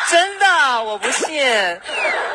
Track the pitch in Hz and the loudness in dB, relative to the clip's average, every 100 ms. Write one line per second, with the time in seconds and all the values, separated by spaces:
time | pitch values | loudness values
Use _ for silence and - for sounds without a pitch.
0 | - 339 392 392 392 339 269 233 220 214 | 0 2 2 2 2 4 2 0 -2 -4
1 | 233 - - 302 262 220 180 175 - - | -4 -2 -2 0 2 2 0 -4 -6 -4
2 | - - - | -2 -4 -6